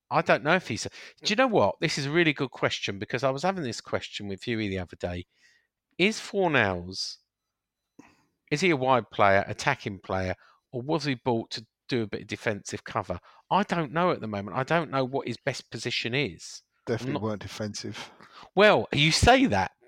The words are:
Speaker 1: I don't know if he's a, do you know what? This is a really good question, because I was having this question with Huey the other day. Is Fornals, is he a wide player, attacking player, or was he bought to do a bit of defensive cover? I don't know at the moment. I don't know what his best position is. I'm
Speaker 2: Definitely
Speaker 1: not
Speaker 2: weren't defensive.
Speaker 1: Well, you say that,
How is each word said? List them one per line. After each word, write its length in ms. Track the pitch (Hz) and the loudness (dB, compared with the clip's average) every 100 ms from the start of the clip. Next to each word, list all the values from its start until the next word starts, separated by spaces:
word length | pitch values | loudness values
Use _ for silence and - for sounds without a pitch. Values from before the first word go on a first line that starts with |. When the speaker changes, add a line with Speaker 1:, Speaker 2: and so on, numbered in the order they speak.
| - | -4
Speaker 1:
I 100 | 147 | 0
don't 220 | 165 156 | 2 2
know 100 | 135 180 | 2 0
if 120 | - | 0
he's 180 | 110 - | -6 -8
a, 40 | - - - | -12 -18 -8
do 80 | - | -2
you 40 | 208 | 2
know 120 | 262 | 4
what? 280 | 190 101 - | 4 4 2
This 160 | 165 - | -2 -2
is 80 | 139 | 0
a 60 | |
really 220 | 160 165 | 2 2
good 180 | 139 135 | 2 -4
question, 480 | - 131 - - 98 | -2 -2 -2 -4 -6
because 240 | 104 123 | -6 -2
I 80 | 131 | 0
was 100 | 135 | 0
having 220 | 180 190 | -2 -2
this 180 | 131 107 | -4 -8
question 460 | - 104 - - 101 | -6 -6 -6 -10 -8
with 160 | 95 | -6
Huey 260 | - 113 104 | -4 -2 -2
the 80 | 95 | -4
other 180 | 87 - | -6 -8
day. 260 | 90 87 - _ _ _ _ _ _ - | -6 -6 -10 _ _ _ _ _ _ 0
Is 220 | 190 220 | 0 0
Fornals, 1000 | - 202 180 143 104 90 87 98 - - _ _ _ _ _ _ _ _ - _ _ _ - | -4 0 2 4 4 0 -6 -8 -10 -12 _ _ _ _ _ _ _ _ -20 _ _ _ -6
is 100 | 147 | 0
he 80 | 185 | 2
a 80 | 147 | 2
wide 320 | 127 127 107 | 4 2 2
player, 320 | - 101 98 98 | 4 6 6 2
attacking 520 | 101 - 135 117 95 | -2 -2 -2 -4 -8
player, 360 | - 95 92 90 _ _ _ | -4 -2 -2 -4 _ _ _
or 100 | 127 | -8
was 220 | 131 160 | -4 -2
he 100 | 143 123 | -2 -2
bought 360 | - 117 - | -2 -2 -2
to 140 | - 113 _ - | -10 -14 _ -4
do 120 | 127 | -2
a 60 | 107 | -2
bit 140 | - | -6
of 60 | 104 | -8
defensive 560 | 104 - 101 - 117 - | -6 -4 -4 -6 -12 -6
cover? 340 | 117 98 90 - - - | -6 -4 -8 -12 -20 -2
I 100 | 175 | 0
don't 280 | 208 175 147 | 0 -2 -2
know 180 | 156 180 | 0 0
at 120 | 139 | 0
the 60 | 110 | -4
moment. 300 | 104 101 90 | -6 -6 -4
I 60 | |
don't 260 | 131 160 139 | 0 0 0
know 140 | 135 | -2
what 240 | 131 135 - | -2 -4 -6
his 100 | 113 | -6
best 320 | - 123 - | -6 -8 -8
position 460 | 113 123 - 117 127 | -10 -6 -4 -2 -2
is. 480 | 123 82 - - _ _ - | -2 -6 -16 -18 _ _ -6
I'm 60 | |
Speaker 2:
Definitely 200 | 113 123 | -4 -4
Speaker 1:
not 80 | 139 | -4
Speaker 2:
weren't 200 | 110 104 | -4 -6
defensive. 680 | 104 - 107 101 104 107 - - - - - - | -8 -8 -8 -8 -10 -10 -14 -18 -20 -20 -4 4
Speaker 1:
Well, 320 | 208 156 104 | 6 6 2
you 180 | 143 151 | 2 2
say 340 | - - 262 254 | 6 8 8 6
that, 240 | 98 92 - | 2 0 -6